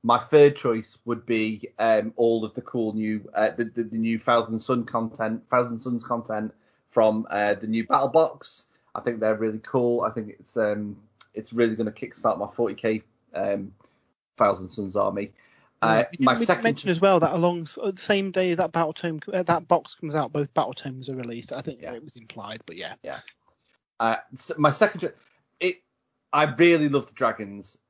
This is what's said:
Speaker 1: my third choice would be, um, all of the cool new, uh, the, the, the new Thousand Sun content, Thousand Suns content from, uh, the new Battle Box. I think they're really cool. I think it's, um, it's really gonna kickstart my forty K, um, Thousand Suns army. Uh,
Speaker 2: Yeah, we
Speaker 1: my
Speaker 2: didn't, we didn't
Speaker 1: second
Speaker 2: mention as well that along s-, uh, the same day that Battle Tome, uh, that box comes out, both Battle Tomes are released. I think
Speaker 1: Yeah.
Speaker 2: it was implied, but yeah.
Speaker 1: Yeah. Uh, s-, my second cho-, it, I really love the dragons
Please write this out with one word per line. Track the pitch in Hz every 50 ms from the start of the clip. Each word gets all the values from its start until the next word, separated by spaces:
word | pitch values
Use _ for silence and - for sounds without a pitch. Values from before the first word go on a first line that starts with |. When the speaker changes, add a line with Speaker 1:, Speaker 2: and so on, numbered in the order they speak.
| -
Speaker 1:
my | 117 123 120
third | - - 156 151 147 143 143
choice | - - 123 113 110 107 - - - _
would | 117 117 113 -
be, | - 117 110 110 110 110 101 - - _ -
um, | 110 113 110 107 104 113 110
all | - 120 117 113 113 110
of | 107 -
the | - -
cool | - - 123 113 110 104
new, | 110 107 110 107 107 101 - -
uh, | - 107 - -
the, | - 117
the, | 113 - 120 113
the | 110 110
new | 113 110 113 113 110
Thousand | - - 120 117 110 107 113 110
Sun | - - 131 120 113
content, | - - 117 113 113 - - 113 110 113 113 - _
Thousand | - 123 123 117 117 113
Suns | - 127 123 117 -
content | - 123 117 113 - 110 107 107 107 - _ _ _ _ _ _ _
from, | _ 120 110 110 107 110 110 -
uh, | - 104 104 104 104
the | 98 110
new | 110 113 113 110
Battle | - 107 - 135
Box. | 131 - 160 160 - - - - - - - - _ _ _ _ _ _
I | -
think | - 123 120 110
they're | 110 110 110
really | 107 113 110 107 110 -
cool. | - - 131 120 120 120 120
I | 92 110
think | 113 120 107 104 - _
it's, | - _ -
um, | 120 110 104 104 104 104 104 104 - - _ _ _ - _ _
it's | 104 110 - 113
really | 117 120 113 110
gonna | 110 113 107
kickstart | 107 - - 123 - - - 117 104 -
my | 101
forty | 101 - - 120 104 -
K, | - - 110 110 110 - _ _ _ _ _ -
um, | 87 98 101 101 101 98 98 - _ _ _ _ _ _ _ _ _ _ _ _
Thousand | - 117 101 98 92 92 90
Suns | - - 101 95 90
army. | 101 101 101 98 101 101 104 _ _ _ _ _ _ _ _ _ _
Uh, | -
Speaker 2:
Yeah, | 113 110 110 - - 175 175
we | 269
Speaker 1:
my | 226 226
Speaker 2:
didn't, | 233
we |
didn't | 233
Speaker 1:
second | 208 180 - 226
Speaker 2:
mention | 233 - - - 196
as | 175 160
well | 190 196 190 170
that | 160 156 139
along | 165 170 175 175 170 165
s-, | 151 -
uh, | - - 196
the | 190 180
same | - - 208 196 196 196
day | 175 185 185 180 170
that | 165 180 165
Battle | - 165 170 151 160
Tome, | - - 170 160 151 - -
uh, | - 185 185
that | 165 170 165 -
box | _ 175 165 - - -
comes | _ - 156 147
out, | 156 143 113 -
both | 151 147 139 _
Battle | 170 143 120 131
Tomes | - - 143 131 131 127 139
are | 131
released. | 127 123 120 117 117 120 - 135
I | 127
think | - - 139 120 -
Speaker 1:
Yeah. | - 123
Speaker 2:
it | 113 151
was | 147 -
implied, | 123 113 110 - 120 101 104 110 113 _
but | - 82
yeah. | 87 87 - - - _
Speaker 1:
Yeah. | - 67 - - - _ _ _ _ _ _ _ _ _ _ _ _ _ _
Uh, | 113 113 113 - - _ -
s-, | 135 - - 165
my | 151 147 151
second | 143 - 214 202 - 175
cho-, | 175 - - _ _ _ _ _ _ _ _ _
it, | 165 185 180 _ _ _ _ _ _ _ _ _ _ _ -
I | 147 151 147 127
really | 113 170 170 170 160 151 147
love | 139 143 117
the | - _
dragons | - 131 117 110 - 107 98 101 101 95 - - _ _ _